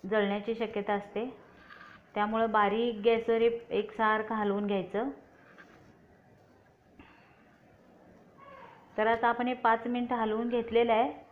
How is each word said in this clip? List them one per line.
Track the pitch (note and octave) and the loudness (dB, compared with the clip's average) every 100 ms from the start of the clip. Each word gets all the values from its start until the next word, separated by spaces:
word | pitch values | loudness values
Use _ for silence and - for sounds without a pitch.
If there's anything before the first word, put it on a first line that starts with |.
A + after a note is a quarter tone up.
| F#3+ | 0
जळण्याची | G#3+ G3+ G#3 G#3 A3+ | 2 2 0 -4 -4
शक्यता | A3 G#3+ G3+ | -4 -4 -2
असते. | G3+ G3+ G3+ B3 - - - - - - - _ | -2 -2 -6 -8 -10 -20 -20 -20 -20 -20 -20 _
त्यामुळं | G#3 G#3 A3 A3+ | -2 0 2 2
बारीक | G#3+ G3+ G#3+ A#3+ G#3+ A3 | 4 4 2 0 2 2
गॅसवर | A3+ A3+ A3+ | 2 2 2
हे | A#3 A#3 - | 2 0 -2
एकसारखं | G3 G#3 - A3 A3 G#3+ A3 | -4 -2 0 2 2 0 -2
हलवून | G#3 G3+ G3+ | 0 0 0
घ्यायचं. | G3 F#3 G3+ C4 - - - - - - - - - - - _ - - - _ _ _ - - - - - - _ - - - - - - - - - - - - - - | -2 -2 -4 -4 -6 -20 -20 -20 -20 -20 -20 -20 -20 -20 -20 _ -20 -20 -20 _ _ _ -20 -20 -20 -20 -20 -20 _ -20 -20 -20 -20 -20 -20 -20 -20 -20 -20 -20 -20 -10 -2
तर | G#3+ | 0
आता | A3+ A#3+ | 2 0
आपण | A#3 B3 | 0 -2
हे | |
पाच | B3+ A#3 A3+ A#3 | 0 0 0 0
मिनटं | B3 A#3+ B3 | -4 -2 -2
हलवून | A3 G#3+ A#3+ | -2 -2 -2
घेतलेलं | A#3+ A3+ A3+ A#3 | -2 0 2 4
आहे. | A3 C4 - - | 4 2 -2 -18